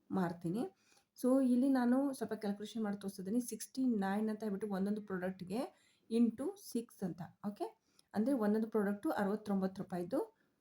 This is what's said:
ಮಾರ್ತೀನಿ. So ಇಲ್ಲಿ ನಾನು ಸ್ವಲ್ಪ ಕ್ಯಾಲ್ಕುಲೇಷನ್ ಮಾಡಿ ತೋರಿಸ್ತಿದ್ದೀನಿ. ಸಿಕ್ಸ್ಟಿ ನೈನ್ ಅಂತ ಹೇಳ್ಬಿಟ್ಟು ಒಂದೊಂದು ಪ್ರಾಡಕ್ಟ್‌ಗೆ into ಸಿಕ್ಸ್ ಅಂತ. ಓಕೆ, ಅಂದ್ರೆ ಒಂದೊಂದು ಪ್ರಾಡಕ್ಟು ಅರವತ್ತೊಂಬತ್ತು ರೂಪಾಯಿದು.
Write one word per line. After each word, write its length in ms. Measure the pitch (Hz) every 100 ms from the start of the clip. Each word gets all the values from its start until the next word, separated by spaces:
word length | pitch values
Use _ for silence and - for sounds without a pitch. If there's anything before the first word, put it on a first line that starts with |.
| _
ಮಾರ್ತೀನಿ. 540 | 196 175 175 170 202 370 - _ _ _ -
So 100 | 247 269
ಇಲ್ಲಿ 260 | 262 247 277
ನಾನು 280 | 262 240 254 285
ಸ್ವಲ್ಪ 200 | 262 214
ಕ್ಯಾಲ್ಕುಲೇಷನ್ 500 | 208 202 202 214 233
ಮಾಡಿ 140 | 214 202
ತೋರಿಸ್ತಿದ್ದೀನಿ. 420 | 196 - 185 240
ಸಿಕ್ಸ್ಟಿ 440 | 240 220 - - 262 220
ನೈನ್ 280 | 190 202 214
ಅಂತ 140 | 214
ಹೇಳ್ಬಿಟ್ಟು 280 | 220 196 214
ಒಂದೊಂದು 320 | 190 196 214
ಪ್ರಾಡಕ್ಟ್‌ಗೆ 600 | 208 185 185 185 180 208 339 - _ _ _
into 360 | 226 233 226 294 392
ಸಿಕ್ಸ್ 400 | - 233 233 -
ಅಂತ. 180 | 180 165 165 - 208
ಓಕೆ, 200 | 202 403 - _ _ _
ಅಂದ್ರೆ 180 | 202 233
ಒಂದೊಂದು 340 | 277 208 214 220
ಪ್ರಾಡಕ್ಟು 420 | 220 202 202 -
ಅರವತ್ತೊಂಬತ್ತು 680 | - 196 208 208 196 190 190
ರೂಪಾಯಿದು. 380 | - 180 175 277 440 _ _ _